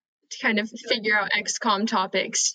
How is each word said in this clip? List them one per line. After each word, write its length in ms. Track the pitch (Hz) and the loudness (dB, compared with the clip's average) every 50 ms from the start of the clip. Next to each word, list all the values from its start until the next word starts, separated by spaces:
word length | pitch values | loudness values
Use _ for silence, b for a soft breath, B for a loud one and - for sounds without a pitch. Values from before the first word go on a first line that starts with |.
| _ _ _ _ _ _ | _ _ _ _ _ _
to 80 | - - | -10 -2
kind 200 | - - 214 208 | 0 2 2 2
of 100 | 214 220 - - - - | 0 -2 -6 -12 -4 -2
figure 300 | 247 226 208 220 214 214 | -2 0 2 2 2 2
out 120 | 196 196 214 | 2 2 0
X 220 | 208 202 - - - | -2 -2 -2 -4 0
com 280 | - 226 202 196 214 | 2 2 2 2 2
topics, 680 | 220 226 196 190 190 - 190 - - - - - - | 0 2 0 0 2 0 -2 -2 0 -2 0 0 -2